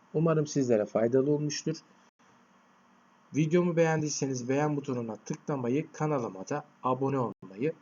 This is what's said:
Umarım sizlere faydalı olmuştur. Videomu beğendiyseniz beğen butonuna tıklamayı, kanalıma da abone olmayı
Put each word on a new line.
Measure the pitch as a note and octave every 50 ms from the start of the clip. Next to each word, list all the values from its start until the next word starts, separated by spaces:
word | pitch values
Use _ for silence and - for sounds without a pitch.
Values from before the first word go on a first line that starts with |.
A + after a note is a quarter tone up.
| _ _ -
Umarım | D3+ E3 E3 D#3+ D#3 D3
sizlere | D3 - C#3+ C3 A#2+ A#2 G#2+ G#2
faydalı | G#2 - A2 A2+ A#2 B2+ C3+ C3 D3
olmuştur. | D3 D3 D3+ D3 D3 - - E3 D#3+ - - _ _ _ _ _ _ _ _ _ _ _ _ _ _ _ _ _ _ _ _ _ _ _ _ _ _ _ _ _ -
Videomu | C3+ D#3+ D3+ E3 F3+ F3 F3+ E3
beğendiyseniz | E3 E3 D#3+ D#3+ D#3 D3+ D3 C#3+ - D3 C3+ C3 B2 A#2+ B2
beğen | C3+ C#3+ D3+ D3+ D3
butonuna | C#3+ C3+ C#3 B2+ B2 A#2 A2+ G#2+
tıklamayı, | - - - - - - - D3 C3 A#2+ A#2+ B2+ D3+ D#3 D#3
kanalıma | - - D3+ D3+ D3+ C3+ A#2 G#2 F#2 F#2 F#2 -
da | C#3+ D3 - - _ _ -
abone | B2+ C3 C3 C#3 C3+ C#3 C3+
olmayı | A#2+ G#2+ G2 - - F#2+ F#2+ G2+ B2+ D#3+ - -